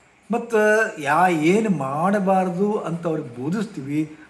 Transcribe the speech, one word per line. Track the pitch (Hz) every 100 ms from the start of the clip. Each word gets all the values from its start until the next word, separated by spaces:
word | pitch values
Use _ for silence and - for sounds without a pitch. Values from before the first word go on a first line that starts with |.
| _ _ _
ಮತ್ತ | 233 233 220 214 214 220 -
ಯಾ-, | 139 151 185
ಏನು | 165 156 196 220
ಮಾಡಬಾರ್ದು | 170 135 143 180 208 190 190 180 175 208 214
ಅಂತ | 165 165 170
ಅವ್ರಿಗೆ | 156 135
ಬೋಧಿಸ್ತೀವಿ, | 120 131 202 202 - 139 151 156 - -